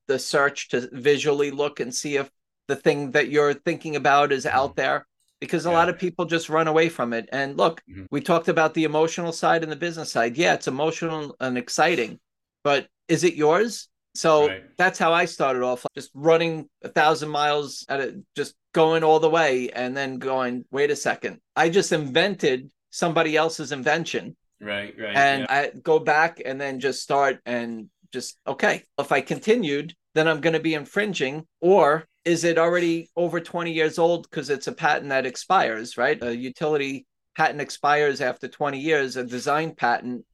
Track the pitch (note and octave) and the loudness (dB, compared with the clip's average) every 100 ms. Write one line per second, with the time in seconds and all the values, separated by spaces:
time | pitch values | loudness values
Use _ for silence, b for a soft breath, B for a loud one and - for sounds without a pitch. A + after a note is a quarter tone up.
0 | - C3 - D3+ C#3 - - C3+ B2 C3+ | -4 -4 0 2 2 -2 -4 -4 -4 -2
1 | C#3+ C#3 D3 C#3+ C#3+ C#3 D3 C#3+ B2+ - | 2 2 2 0 0 -2 -4 -4 -8 -8
2 | D3 C#3 C3+ _ _ _ - C3+ E3 C#3+ | -4 -4 -4 _ _ _ -6 0 2 2
3 | C#3 D3 B2+ D3 D3 C#3+ F3 D#3 E3 C#3+ | 0 0 2 2 2 2 -2 -4 -6 -2
4 | C#3 C#3+ C#3+ C3+ D3 C3 C#3 - C3+ C#3+ | 4 4 4 0 0 0 0 -2 -2 -2
5 | - _ _ - C#3+ E3+ E3 E3 F3 E3+ | -6 _ _ -14 -4 -2 2 2 2 0
6 | F3+ E3+ E3 D#3+ D3+ D#3+ D#3+ D#3+ E3 D3+ | -6 -4 -2 -2 0 0 2 2 2 0
7 | A#2+ A#2 - C3+ C#3 C#3+ F3 E3 _ F#2+ | -4 -4 -4 -4 -4 0 0 0 _ -18
8 | F#2 C#3+ D#3 E3+ F3+ E3 D#3 D#3+ D#3 D#3 | -6 -6 0 0 2 2 2 2 0 2
9 | E3 F3+ E3+ E3 E3 E3 D#3+ C#3+ E3+ D#3+ | 0 0 -6 -2 0 2 0 -6 -8 -8
10 | D3 B2+ A#2 A#2+ F3 D3+ D3 C3 D#3+ D#3+ | -6 -2 0 2 2 2 -2 -2 -2 -2
11 | E3 D#3 C#3+ - C3 B2 - - D#3+ E3+ | -6 -6 -10 -8 -6 -6 -4 0 2 2
12 | A2 - _ _ _ _ C#3+ C#3 - _ | -4 -8 _ _ _ _ 0 0 -2 _
13 | - D#3 E3+ D3 D3+ F3+ A#3 - - _ | -2 2 2 4 4 4 0 -4 -16 _
14 | _ - E3 D3+ D3 F#2+ - - F#3 F#3 | _ 0 4 4 4 0 -12 0 0 2
15 | E3+ E3+ F3+ - C#3 B2+ B2 B2 D3 C#3+ | 2 2 0 0 -2 0 -2 -2 -6 -12
16 | C3 C3+ D#3+ E3 E3 D#3+ - _ - - | -16 -2 4 4 2 -4 -12 _ -4 2
17 | D#3 D3 D3+ D3 D3 D3 C#3 - - C#3 | 4 2 -2 0 2 0 -2 -12 -6 -6
18 | B2+ - - - C#3 _ _ E3+ D#3+ E3 | -6 -10 -14 -8 -8 _ _ 2 4 4
19 | D#3 D#3 D#3 E3 D3+ B2+ B2 - B2+ C3+ | 4 6 4 4 2 2 -2 -6 -6 -4
20 | C3 B2+ C3 C3 B2+ B2 - C#3 D3 C#3 | -6 -6 -4 -2 -2 -4 -6 -2 0 0
21 | A#2+ A2+ G#2+ - _ C#3 E3 F#3+ - D#3+ | -2 -4 -6 -10 _ 0 2 2 2 -2
22 | C#3 D#3 G3 F#3 D3 C3 C#3 _ _ - | 0 0 0 0 0 0 -6 _ _ -4
23 | F3 D#3+ D#3 D3+ E3 E3 C3+ C#3 C#3+ E3 | 0 2 2 2 0 -2 -8 -4 0 0
24 | D#3+ A#2 E3 - _ _ G#2 G2+ G#2+ - | -2 -6 -8 -18 _ _ -8 -8 -8 -10
25 | G#2+ C#3 C#3 C3+ B2 C#3 C#3+ B2+ E3 D#3 | -2 2 2 2 0 -2 -2 -6 0 2
26 | D#3+ D3+ E3 - C3 C3+ C#3 C3 C3+ B2+ | 4 2 2 -2 -10 -6 -6 -4 -4 -4
27 | - C#3 C#3 A2+ A#2+ A#2+ A#2 A2+ G#2+ _ | 0 2 2 0 -6 -6 -6 -10 -16 _
28 | _ B2+ - - - C3 G#3 D3+ _ - | _ -12 -12 -12 -10 -2 0 -2 _ -8
29 | C#3+ C#3 - D3 A3 A#3+ D#3 C#3+ D#3+ - | 0 0 0 -6 0 0 2 -2 -6 -16
30 | _ D#3 D#3+ D3+ E3 D#3 D#3+ D3+ C3 G3+ | _ 0 2 2 0 0 0 -4 -4 -4
31 | G#3 F3 C3 D3+ - - F3 G3 D3 D#3+ | -2 -2 -4 -4 -12 -2 4 6 6 2
32 | - _ - E3 E3+ E3 E3+ F3 E3+ E3 | -2 _ -2 2 2 4 2 2 0 -2
33 | E3 E3+ F3 E3+ E3+ E3+ E3+ D#3+ D#3+ E3 | -4 -4 -2 -2 -6 -6 -4 0 0 2
34 | E3 E3+ - D#3+ C3+ C#3+ C#3 A#2+ D#3 D3 | 2 2 -4 -10 -4 -4 -4 -2 0 0
35 | C#3+ C3+ C3 - - F#3 C3 A2 A#2+ - | 0 -2 -2 -8 0 2 2 -2 -8 -2
36 | C3 A2 A#2+ A#2+ B2+ - D#3 D3+ C#3 C3+ | 0 0 -4 -6 -8 -6 -2 0 -2 -8
37 | _ _ _ - D3+ D3 C3 - C#3+ D3 | _ _ _ -2 -2 0 -8 -2 2 4
38 | D3 C3 B2+ - B2+ - C#3+ C3+ D#3 D3+ | 2 0 -4 -4 -12 -6 -6 -4 0 0
39 | C3 B2+ B2 B2 C#3+ D3 D#3+ - A#2+ A#2+ | 0 -4 -6 -6 -2 0 -2 -2 0 0
40 | B2 B2 - | -4 -12 -14